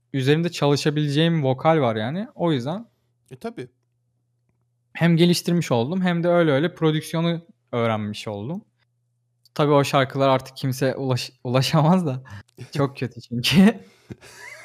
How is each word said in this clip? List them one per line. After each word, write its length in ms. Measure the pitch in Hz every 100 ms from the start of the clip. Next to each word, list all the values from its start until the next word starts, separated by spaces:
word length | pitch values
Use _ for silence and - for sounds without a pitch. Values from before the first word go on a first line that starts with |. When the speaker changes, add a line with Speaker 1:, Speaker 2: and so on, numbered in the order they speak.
| _
Speaker 1:
Üzerinde 360 | 139 127 156 170
çalışabileceğim 920 | - 143 143 160 147 147 139 165 165
vokal 360 | 131 131 160 165
var 140 | 120
yani. 320 | 110 113 175 233
O 160 | - 170
yüzden 360 | 139 127 196 233 _ _ _ -
Speaker 2:
E, 40 |
tabii. 320 | 131 226 226 127 _ _ _ _ _ _ _ _ _ _ _ _
Speaker 1:
hem 240 | - 170 165
geliştirmiş 540 | 175 170 - 175 -
oldum 300 | 120 123 190
hem 220 | 180 170
de 40 | 175
öyle 240 | 175 165
öyle 240 | 135 170
prodüksiyonu 640 | 170 160 156 - 165 170 170 - _ _
öğrenmiş 560 | 120 117 107 104 104 113
oldum. 340 | 101 113 190 - _ _ _ _ _ _ _ _
Tabii 180 | - 147
o 120 | 143
şarkılar 460 | 135 143 131 139 135
artık 280 | 131 - -
kimse 380 | 135 127 135
ulaş-, 360 | 120 135 123 - _
ulaşamaz 640 | 127 127 127 160 151 185
da. 180 | 160 131 - 101 -
Speaker 2:
<laughs> 240 | - 123
Speaker 1:
Çok 240 | 143 139 -
kötü 240 | 123 117
çünkü. 580 | - 120 - 160 196 226 - _ - - - - - -